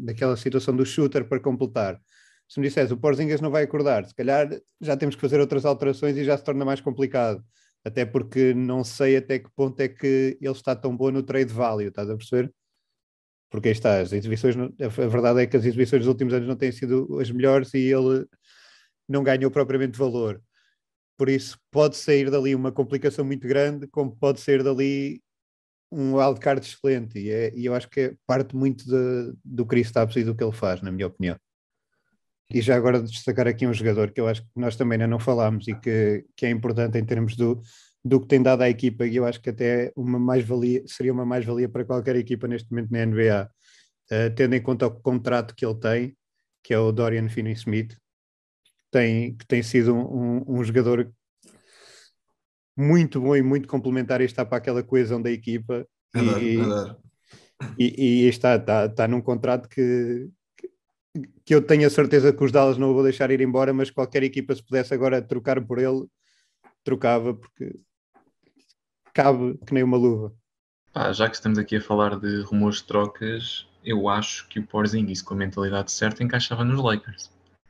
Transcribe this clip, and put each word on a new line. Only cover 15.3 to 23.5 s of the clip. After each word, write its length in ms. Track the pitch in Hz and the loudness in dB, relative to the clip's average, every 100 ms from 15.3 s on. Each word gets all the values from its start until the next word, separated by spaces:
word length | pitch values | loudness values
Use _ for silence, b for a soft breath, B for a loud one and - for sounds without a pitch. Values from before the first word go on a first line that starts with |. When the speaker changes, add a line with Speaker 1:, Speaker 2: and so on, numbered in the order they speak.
| 123 | 4
Speaker 1:
é 40 | 120 | 4
que 100 | 131 | 2
as 80 | |
exibições 360 | 120 117 117 135 | 2 0 2 2
dos 80 | 120 | 2
últimos 260 | 127 127 | 0 0
anos 140 | 123 120 | -2 -2
não 80 | 120 | -4
têm 160 | 131 | -4
sido 480 | 117 123 131 143 143 | -4 -2 -2 -2 -4
as 100 | 117 | -4
melhores 420 | 123 135 135 127 | 0 4 4 2
e 180 | 131 131 | -2 2
ele 340 | 135 131 131 - _ b b b b b b - | 2 2 0 -4 _ b b b b b b -6
não 140 | 139 | -2
ganhou 280 | 135 131 131 | 0 2 2
propriamente 480 | 139 131 131 131 113 | 0 0 0 -2 -2
valor. 440 | 135 120 110 104 _ _ _ _ _ _ _ - | -2 -2 -4 -6 _ _ _ _ _ _ _ -4
Por 120 | 135 | 0
isso, 280 | 135 - - _ | 0 -2 -16 _
pode 260 | 147 151 - | 2 2 2
sair 340 | - 143 135 | 2 2 4
dali 240 | 139 135 | 0 0
uma 180 | 131 131 | 0 -2
complicação 520 | - 117 135 143 143 | -2 -2 -2 -2 -2
muito 220 | 135 139 | -4 -6
grande, 400 | 123 | -2